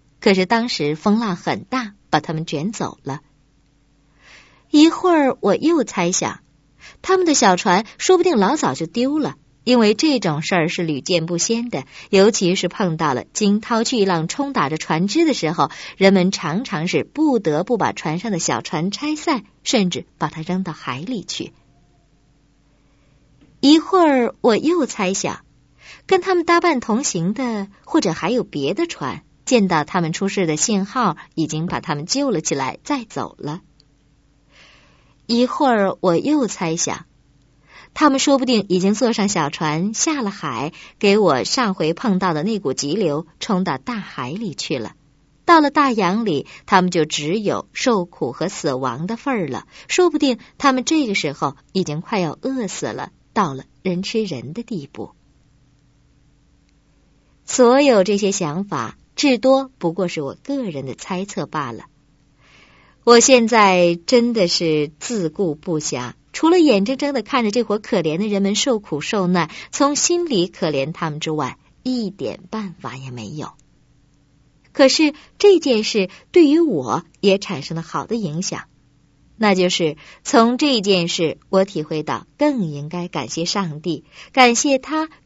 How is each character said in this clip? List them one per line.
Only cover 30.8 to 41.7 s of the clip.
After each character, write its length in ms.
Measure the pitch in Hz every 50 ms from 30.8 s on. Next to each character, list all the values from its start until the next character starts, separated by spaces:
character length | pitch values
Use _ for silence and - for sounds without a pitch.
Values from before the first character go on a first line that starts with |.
| 190
号， 320 | 196 - 262 240 202 147 - - - _
已 100 | - 160
经 200 | 151 - 156 160
把 120 | 185 180 -
他 140 | - - 151
们 100 | 147 143
救 280 | 185 - 269 285 277 220
了 80 | 160
起 160 | 156 - 156
来， 220 | 139 135 127 - - _
再 220 | - 294 269 233
走 320 | - - - 117 80 - -
了。 220 | - 147 151 180 - _ _ _ _ _ _ _ _ _ _ _ _ _ _ _ _ _ _ - - - _ _ _ _ _ _ _ _ _ _ _
一 200 | - 233 233 247
会 220 | 247 - - 311 269
儿 280 | 240 214 196 190 - -
我 160 | - 185 170
又 320 | 165 - 269 302 302 262 196
猜 260 | - - 190 165 165
想， 320 | 175 - - 113 - - - _ _ _ _ _ _ _ _ _ _ _ _ - - - - _
他 160 | - 320 294
们 80 | 269 269
说 180 | - - 277
不 80 | 269 262
定 220 | 247 254 214 190 202
已 120 | 180 185
经 140 | 175 196 214
坐 180 | 208 262 226 226
上 160 | - 202 202
小 200 | 202 180 156 143
船， 460 | 156 - 170 156 147 160 175 208 226
下 280 | - - 339 311 285 240
了 100 | 196 196
海， 400 | - - 151 127 113 131 151 - - - - - _
给 180 | - 202 196
我 280 | 214 214 175 143 127 110
上 300 | - - - 247 214